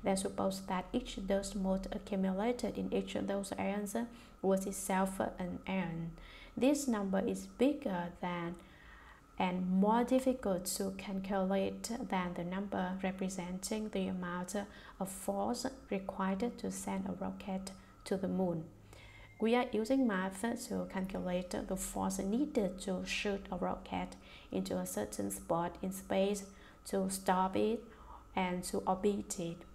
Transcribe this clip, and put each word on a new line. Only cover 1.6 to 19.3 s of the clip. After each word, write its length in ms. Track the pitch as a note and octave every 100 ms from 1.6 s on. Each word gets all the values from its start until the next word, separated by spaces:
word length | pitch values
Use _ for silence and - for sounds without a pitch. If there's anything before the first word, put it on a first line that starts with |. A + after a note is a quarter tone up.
| F#3+ F#3+ F#3+
accumulated 840 | G3+ - G3 F#3+ F#3+ A3 B3 G#3 G3
in 160 | F#3
each 220 | F#3+ F#3+ -
of 120 | G3
those 260 | G3 G3+ G3
aeons 380 | G3 G3+ G#3 A3+ A#3 - - -
was 240 | F#3+ F#3+ G3
itself 540 | F#3+ - F#3+ F#3+ F#3+ A3 -
an 200 | F3+ F3+ -
aeon. 440 | F#3+ E3+ E3 E3 - - - - -
This 320 | A#3+ C#4+ C4
number 320 | A3 G3 F#3+ F#3+
is 220 | F#3+ - -
bigger 520 | B3+ D4 - F#3 F3 F3
than 360 | F3+ F3 E3+ F3 - - - - - - - -
and 300 | F#3 F#3 F#3
more 340 | F#3 G3+ A3+
difficult 640 | B3 C4 C4 B3+ G#3 F3+ F#3
to 260 | - G3 F#3+
calculate 920 | - F#3+ F#3+ G3 F#3+ G3 G3 G3 - A#3 G#3
than 240 | F#3+ F3+
the 100 | F3
number 540 | F3 F#3 G3+ G3+ F#3 F#3+
representing 840 | F#3+ F#3+ F#3+ F#3+ F3+ F#3 - A3 G#3+
the 180 | G3+ F#3
amount 480 | F#3 F3+ F3+ F3+ G#3 G3+ - - -
of 100 | F#3+
force 560 | - - G3 G3+ A#3+ - - -
required 680 | G3 F#3+ G3 F#3+ G3 A#3+ -
to 140 | F#3+
send 360 | F#3+ - G3 F#3+
a 40 | F3+
rocket 480 | F#3+ F#3+ - F#3+ F#3+ - - -
to 140 | - F#3+
the 100 | F#3
moon. 380 | F#3 F#3 E3 D#3+ - - - - - -